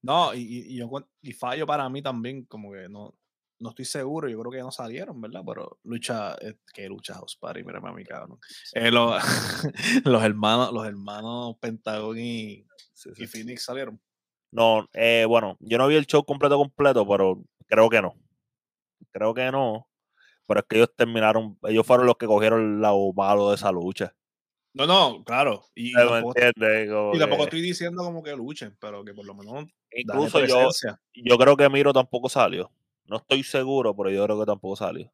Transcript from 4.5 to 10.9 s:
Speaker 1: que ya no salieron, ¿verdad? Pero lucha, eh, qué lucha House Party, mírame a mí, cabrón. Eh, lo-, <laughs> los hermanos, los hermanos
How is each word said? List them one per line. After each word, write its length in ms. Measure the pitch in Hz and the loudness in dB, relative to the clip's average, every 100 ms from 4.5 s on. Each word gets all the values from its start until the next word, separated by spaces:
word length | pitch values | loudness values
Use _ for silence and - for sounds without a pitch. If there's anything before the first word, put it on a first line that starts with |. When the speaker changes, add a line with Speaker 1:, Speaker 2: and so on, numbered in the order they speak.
Speaker 1:
que 60 | 131 | -12
ya 40 | |
no 80 | 127 | -14
salieron, 480 | - 117 127 196 139 | -12 -12 -12 -14 -14
¿verdad? 220 | 110 92 90 | -14 -14 -14
Pero 320 | - - - | -14 -14 -18
lucha, 520 | - 117 - 117 101 - | -14 -12 -8 -8 -8 -10
eh, 140 | 107 107 _ | -14 -18 _
qué 140 | - 98 | -18 -16
lucha 280 | 95 92 92 | -16 -16 -18
House 200 | - - | -18 -16
Party, 300 | 85 92 92 | -14 -14 -14
mírame 240 | 90 95 | -14 -14
a 20 | |
mí, 140 | 90 95 | -16 -16
cabrón. 340 | - - - - - - | -18 -18 -20 -20 -20 -10
Eh, 180 | - 117 | -2 2
lo-, 260 | 120 117 101 | 4 2 0
<laughs> 880 | - - - - 151 - 190 254 233 | -2 -4 -6 -8 -8 -6 0 0 4
los 180 | 120 | 4
hermanos, 480 | 110 107 107 117 123 | 4 0 0 2 0
los 160 | 117 | -4
hermanos 680 | 107 | -8